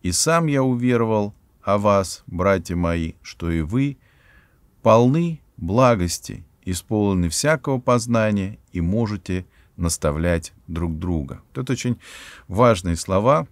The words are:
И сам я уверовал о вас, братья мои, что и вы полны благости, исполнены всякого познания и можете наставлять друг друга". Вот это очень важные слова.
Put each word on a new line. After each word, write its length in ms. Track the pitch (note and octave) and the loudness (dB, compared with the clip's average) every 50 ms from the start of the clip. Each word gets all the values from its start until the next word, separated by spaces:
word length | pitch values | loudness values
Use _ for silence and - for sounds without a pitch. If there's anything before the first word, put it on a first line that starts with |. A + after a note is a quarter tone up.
| - | -4
И 80 | F2+ | -4
сам 360 | E2+ - - D#3 E3 E3+ E3+ | -2 0 0 2 2 2 2
я 140 | D3+ C#3+ C3+ C3 | 2 0 2 2
уверовал 680 | C3 B2+ A#2+ B2 B2 B2 A#2 A#2 A2 A2 G#2+ G2+ G2+ - _ _ _ _ _ _ | 0 0 0 0 2 2 2 2 2 0 0 0 -2 -6 _ _ _ _ _ _
о 140 | - G2 | 0 0
вас, 460 | G#2 G2+ G#2 G2+ G2 F#2+ - - - _ | 2 4 4 2 2 2 -2 -8 -14 _
братья 500 | - - E2+ F2+ G2 G2 F#2 E2+ - F2 | -12 -6 0 2 2 2 2 0 -4 -4
мои, 380 | F2 F2 E2+ E2+ E2+ E2 E2 - _ | -2 0 0 0 -2 -4 -6 -8 _
что 300 | _ - - _ E2 E2+ | _ -20 -16 _ -4 -2
и 100 | E2 E2 | -2 -2
вы 360 | D#2+ D2+ G#2 B2+ C#3 C#3+ C3+ _ _ _ _ _ _ _ _ _ _ _ _ _ _ _ _ _ | -2 -2 -2 -2 -2 -2 -4 _ _ _ _ _ _ _ _ _ _ _ _ _ _ _ _ _
полны 600 | _ A2+ A2 A#2 A#2+ B2+ C#3 E3 E3+ E3+ D#3+ D3+ _ _ _ | _ 4 6 6 6 4 4 2 0 -2 -4 -8 _ _ _
благости, 840 | - F#2 E2 F#2+ A#2+ C3 B2 A#2 G2 F2 F2 - - - - G#2 G#2 F2 _ _ _ _ | -10 -6 -2 2 4 4 4 4 2 0 -2 -4 -6 -10 -14 -14 -14 -16 _ _ _ _
исполнены 640 | F#2 F#2 - - _ A2 G#2 G#2 G2+ G2 F2+ F2 E2+ | -8 -8 -8 -6 _ 0 0 2 2 2 2 0 0
всякого 500 | E2 - - D3 D#3+ D3 - D3+ C3+ B2+ | -2 -2 0 0 -2 -2 -2 -4 -4 -2
познания 760 | - - B2 A#2+ A2+ A#2+ A#2 A2+ A2 G#2+ G#2 G2+ F#2+ G2 A2 - _ _ | 0 0 0 0 0 0 0 0 2 2 0 -2 -2 -4 -8 -14 _ _
и 100 | - F2+ | -6 -2
можете 640 | E2 E2+ G2 A2+ A#2 G2+ G#2 G2 _ - F#2 F2+ F#2 _ _ _ _ _ _ | -2 0 0 0 0 -2 -4 -8 _ -6 -6 -6 -6 _ _ _ _ _ _
наставлять 760 | - E2+ E2 D#2 - - D#2 D2 D#2 E2 F2 F2 E2 D#2+ - _ _ _ | -4 -4 -4 -2 0 -2 -2 0 0 0 0 0 0 -2 -8 _ _ _
друг 320 | - E2 D#2+ E2+ E2+ D#2+ | -10 -6 -4 -4 -4 -4
друга". 460 | D#2 E2+ F2 F2 D#2+ C#2 C2 C2+ - _ _ _ | -4 -4 -2 -2 -2 -4 -6 -12 -16 _ _ _
Вот 100 | C3 C3 | -10 -6
это 100 | C3 C3 | -4 -6
очень 260 | - - B2 A#2+ - - - - - - - - - - | -4 -2 -4 -4 -4 -8 -20 -20 -20 -20 -20 -20 -20 -14
важные 480 | _ F#2 F#2+ B2 A#2+ A2+ F2+ F#2 F2+ E2+ | _ 0 4 4 4 4 4 0 -2 -4
слова. 520 | D#2+ - - F#2+ F#2+ G#2 B2 C#3+ D#3+ D#3 - | -4 -2 -2 0 0 2 2 2 0 -2 -6